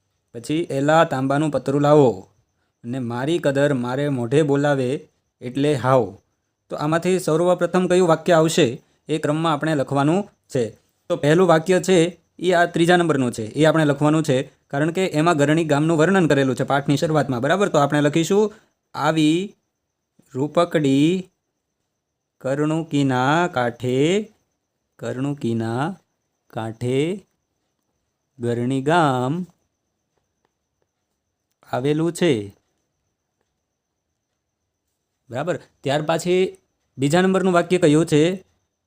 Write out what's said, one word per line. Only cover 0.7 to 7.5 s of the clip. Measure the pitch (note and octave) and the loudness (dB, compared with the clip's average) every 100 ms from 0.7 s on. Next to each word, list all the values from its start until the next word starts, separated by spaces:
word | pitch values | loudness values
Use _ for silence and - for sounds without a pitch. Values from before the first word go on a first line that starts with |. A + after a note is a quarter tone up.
| C3+ C#3+ D#3+ | -2 2 4
તાંબાનું | E3 C3 C3+ C#3 D#3 | 2 0 -2 0 0
પતરું | C3+ - C#3+ | -2 -2 0
લાવો" | C#3+ D3+ B2+ F#2+ - _ _ _ _ _ | 4 6 6 2 -8 _ _ _ _ _
અને | A#2+ C3+ | -12 -8
"મારી | A#2 A#2+ C3+ E3+ | -8 -6 -4 -2
કદર | D3 C3+ D3 | 0 0 0
મારે | C3 B2 C3 D3 | 0 -4 -4 -4
મોઢે | C3 A#2 C#3+ | -4 0 2
બોલાવે | D3 C#3+ C#3+ C#3 B2 D3+ - _ _ _ | 2 2 0 0 -2 -4 -10 _ _ _
એટલે | B2 B2+ D3 | -10 -2 -2
હાવ." | C#3 B2+ C3+ G2 G2+ _ _ _ _ _ | 0 2 2 2 -6 _ _ _ _ _
તો | D3+ | -8
આમાંથી | D3+ E3 F3 F3+ | -4 -2 0 -2
સર્વપ્રથમ | E3+ D#3+ F3 | 0 0 0